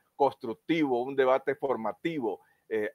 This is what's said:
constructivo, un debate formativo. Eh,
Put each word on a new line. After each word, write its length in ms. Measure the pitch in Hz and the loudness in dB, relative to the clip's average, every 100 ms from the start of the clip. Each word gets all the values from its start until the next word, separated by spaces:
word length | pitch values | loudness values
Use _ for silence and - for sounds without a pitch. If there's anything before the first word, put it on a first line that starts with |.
| _ - | _ 0
constructivo, 880 | 135 - 120 110 - 165 147 120 | 0 0 -10 -8 -2 0 2 0
un 120 | 127 139 | -2 2
debate 380 | 131 131 - | 4 4 0
formativo. 880 | 135 139 120 110 - 170 160 117 90 _ _ - | -4 -2 -2 -4 -4 -6 -4 -4 -6 _ _ -6
Eh, 220 | 110 104 | -4 -2